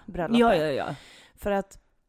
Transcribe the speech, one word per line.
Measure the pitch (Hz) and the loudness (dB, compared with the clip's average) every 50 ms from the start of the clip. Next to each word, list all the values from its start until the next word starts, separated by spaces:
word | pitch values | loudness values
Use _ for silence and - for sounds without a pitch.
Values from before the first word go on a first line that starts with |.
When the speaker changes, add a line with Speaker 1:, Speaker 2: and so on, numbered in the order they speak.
| - | -14
Speaker 1:
bröllopet. | - 180 175 165 - 233 233 | -12 -8 -6 -4 0 2 4
Speaker 2:
Ja, | 233 233 208 | 4 4 4
ja, | 165 151 156 | 2 0 -2
ja. | 135 113 78 - - - - - - - - _ _ | -2 -4 -6 -6 -8 -12 -16 -20 -20 -20 -20 _ _
Speaker 1:
För | _ - 208 | _ -6 -2
att | 202 196 190 - - - _ _ _ _ _ | -2 -2 -4 -6 -14 -20 _ _ _ _ _